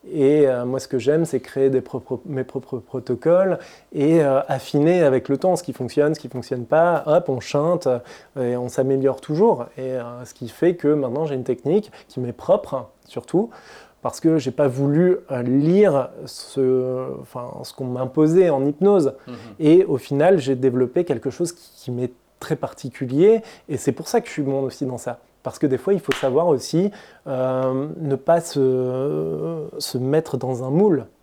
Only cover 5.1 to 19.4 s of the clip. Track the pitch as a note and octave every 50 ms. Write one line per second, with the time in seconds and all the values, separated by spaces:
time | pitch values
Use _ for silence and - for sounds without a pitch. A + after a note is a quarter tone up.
5.1 | C3 C3 B2+ - C#3 C3+ - F#3 F3+ D#3+ - - B2 - C3 A#2 - D3+ C#3+ D3+
6.1 | D#3 D3+ - B2 - B2+ A#2 - C3+ B2 A#2+ - D3+ D#3 E3+ F3 E3+ D3 C#3 D3+
7.1 | D3+ F3 F3 - C3+ B2+ - - - C#3+ D3 E3+ F3 - - C3+ B2 A#2+ - -
8.1 | - - - _ _ C#3 B2+ A#2+ B2 B2 B2 B2 - - C3 C3+ C3+ C3+ C3 C3+
9.1 | C3 C3 - - D3+ D#3+ G#3 A#3 F#3 B2+ A#2+ - _ - C3 C3 C3 B2+ A#2 A#2+
10.1 | A#2+ B2 B2 - - _ B2+ A2+ - - D#3+ E3+ E3+ F3 - C#3+ D3+ D3+ C3+ B2
11.1 | A#2 D3 D#3+ D#3 C#3+ B2+ A#2+ C3 B2+ - - C#3 E3+ G#3+ G#3 - - - - _
12.1 | - C3 B2 A#2+ A#2 - - - F#3 G#3 - - - C3 A#2+ - _ _ _ _
13.1 | - B2 - - - E3+ A3 A#3 - - - - - - - _ _ _ - A#2+
14.1 | - - - E3 D#3+ D#3+ A#2+ C3 A#2+ - D3 C3+ A#2+ C3+ C#3 C#3+ C#3+ D#3 F3+ F3+
15.1 | F3+ - - - C3+ B2 A#2+ B2 B2+ C#3 C#3+ D#3+ F3 G3+ G#3+ F#3+ C#3+ C#3 B2+ -
16.1 | - - - B2 - - - - - C3+ C3 B2+ C3 B2+ B2+ B2+ B2+ B2+ C3 C3+
17.1 | C3+ C3 C3 - - B2 A#2+ B2+ C3+ - B2 - - - C3+ B2 B2 B2+ C3 B2+
18.1 | - D#3 D#3 D#3 D#3+ F#3+ F#3 F3 D3 C3+ C3+ C#3+ C#3+ - F#3 G3+ G3+ F#3+ D3+ C3
19.1 | - - - B2+ B2 A#2+